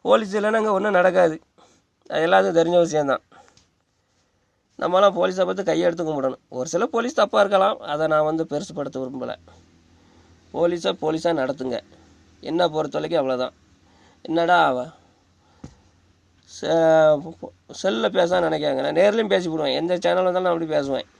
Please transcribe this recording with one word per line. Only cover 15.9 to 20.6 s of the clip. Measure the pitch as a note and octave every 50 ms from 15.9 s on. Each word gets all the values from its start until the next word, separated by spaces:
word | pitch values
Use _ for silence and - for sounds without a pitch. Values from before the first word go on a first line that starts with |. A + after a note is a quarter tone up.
| _ _ _ _ _ _ _ _ _ _ _ _ - -
செ-, | - - E3 E3 E3 D#3+ D#3+ D#3+ D#3 D#3 D3+ D3 D#3+ E3 E3+ _ - - _ _ _ _
செல்ல | - - - F#3+ G#3+ A3+ A3+ G3+
பேச | F#3 F#3 F3 E3+ F3+ F3+
நினைக்காங்க. | E3+ D#3+ D#3+ D3+ D3 D3 C3+ C3
நான் | C#3 D3 D3+
நேர்லயும் | E3 F#3+ G#3 G#3 A3+ A3
பேசி | G3 G3 F#3+ F3 E3+
விடுவேன். | D#3+ D#3+ D3+ C#3 B2+
எந்த | D3 E3 F3 F3+
சேனல் | F3 - F3 F3 F#3 F#3
வந்தாலும் | F3+ F3+ F#3 F#3
நான் | F3+ E3+
அப்படி | E3+